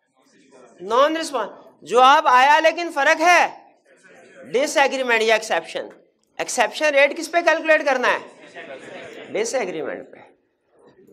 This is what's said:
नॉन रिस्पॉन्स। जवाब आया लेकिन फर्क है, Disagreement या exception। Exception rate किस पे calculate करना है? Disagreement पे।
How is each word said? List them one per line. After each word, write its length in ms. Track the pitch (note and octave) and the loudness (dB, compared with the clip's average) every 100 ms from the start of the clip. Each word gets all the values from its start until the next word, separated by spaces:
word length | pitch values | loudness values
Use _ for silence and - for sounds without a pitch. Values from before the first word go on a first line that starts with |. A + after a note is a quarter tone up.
| _ _ _ _ _ - - - | _ _ _ _ _ -20 -20 -16
नॉन 360 | F#3+ A#3+ D4 D#4+ | -2 2 2 0
रिस्पॉन्स। 720 | D#4 B3+ F#3 - - _ D3+ | -6 -6 -8 -12 -20 _ -2
जवाब 380 | A#3 C4 D4+ D4+ | 4 6 6 4
आया 320 | B3 C4+ D#4 | 4 6 4
लेकिन 300 | D#4+ E4 E4+ | 2 0 -6
फर्क 320 | C#4+ C#4 D#4+ | -2 0 2
है, 540 | E4+ E4 A3+ - _ _ _ _ _ - - - C3 | 4 4 2 -4 _ _ _ _ _ -20 -20 -20 -6
Disagreement 760 | G#3+ D4+ D#4 C4 C4 B3 A3+ | -4 -2 0 0 -2 -2 0
या 140 | A3 A3 | 2 0
exception। 540 | A3 E3+ E3 E3 G#2 - _ _ _ - | 0 -6 -6 -12 -12 -18 _ _ _ -10
Exception 440 | E3 B3+ A3 - D4+ | -6 -2 -2 -2 0
rate 300 | C#4 C#4+ D4 | 2 0 -2
किस 120 | D#4 | -4
पे 140 | E4+ | -2
calculate 440 | E4 D#4+ D#4+ D4+ C#4+ | 0 0 0 0 0
करना 220 | C4 A3+ | -2 -2
है? 260 | E3 - - - - - C3+ - - - - - | -4 -6 -20 -20 -20 -18 -18 -18 -20 -20 -20 -12
Disagreement 760 | E3+ A#3 C4 F#3 D#3+ B2 F#2 - | -8 -6 -6 -8 -10 -10 -12 -16
पे। 140 | - - _ _ _ _ _ _ _ _ | -20 -20 _ _ _ _ _ _ _ _